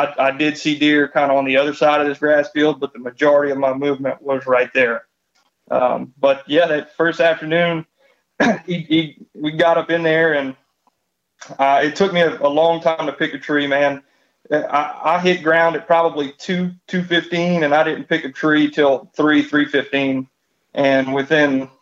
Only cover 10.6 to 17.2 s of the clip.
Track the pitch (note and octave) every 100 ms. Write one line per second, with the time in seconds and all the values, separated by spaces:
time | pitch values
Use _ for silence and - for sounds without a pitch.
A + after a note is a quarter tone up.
10.6 | _ _ _ _ _ _ _ _ - -
11.6 | C#3 C#3 D3+ D3+ F#3+ F3 E3 - C#3+ D3
12.6 | E3 E3 E3 D#3+ D3+ - D#3+ C#3 - D3
13.6 | C#3+ C#3 C#3+ C#3 _ _ _ _ - -
14.6 | - C#3+ D3+ - D#3 F3 F3+ E3+ D3+ E3
15.6 | E3 D#3 - E3+ E3 D3+ C#3 - - F3+
16.6 | F3+ F3+ - F#3 F3 E3+